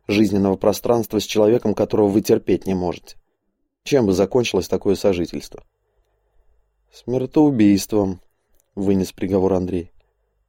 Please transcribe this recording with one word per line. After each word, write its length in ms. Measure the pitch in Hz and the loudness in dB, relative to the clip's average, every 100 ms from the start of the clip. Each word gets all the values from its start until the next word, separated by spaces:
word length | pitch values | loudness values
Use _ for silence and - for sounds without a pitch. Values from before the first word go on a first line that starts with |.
| - | -4
жизненного 480 | 104 101 101 98 95 | 0 2 2 0 0
пространства 640 | 107 95 - 117 104 104 | 0 -2 -2 -2 -2 -4
с 40 | |
человеком, 500 | - 107 107 120 110 | -2 0 2 2 0
которого 340 | 98 101 107 104 | -2 -2 2 2
вы 140 | 101 | 2
терпеть 460 | 107 110 - 87 95 | 2 0 0 -4 -2
не 80 | 95 | -4
можете. 420 | 87 - - - _ _ _ _ _ _ | -4 -6 -16 -20 _ _ _ _ _ _
Чем 220 | - 143 101 | -2 2 2
бы 80 | |
закончилось 540 | 92 95 127 113 95 - | 2 2 0 0 -4 -2
такое 280 | 92 101 92 | -4 -2 0
сожительство? 680 | 104 87 82 76 - - _ _ _ _ _ _ _ _ _ _ _ _ _ | 0 0 -4 -8 -14 -20 _ _ _ _ _ _ _ _ _ _ _ _ _
"Смертоубийством", 1300 | - - 127 127 156 147 123 104 98 - 107 95 87 _ _ _ _ _ 101 | -16 -6 -6 -2 2 2 4 4 4 0 -2 -2 -6 _ _ _ _ _ -4
вынес 360 | 98 95 92 | 0 0 -2
приговор 420 | - 92 95 92 | -6 -4 0 0
Андрей. 380 | 90 90 90 - _ _ _ _ _ | 0 -2 -6 -10 _ _ _ _ _